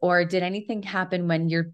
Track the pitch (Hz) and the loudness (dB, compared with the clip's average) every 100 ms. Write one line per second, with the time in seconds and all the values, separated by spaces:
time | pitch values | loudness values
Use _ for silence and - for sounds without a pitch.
0 | 180 175 175 185 180 202 208 220 196 196 | 2 4 2 0 -2 -4 -6 -8 -4 -4
1 | 180 180 175 160 165 165 165 | -2 -2 0 0 2 0 -2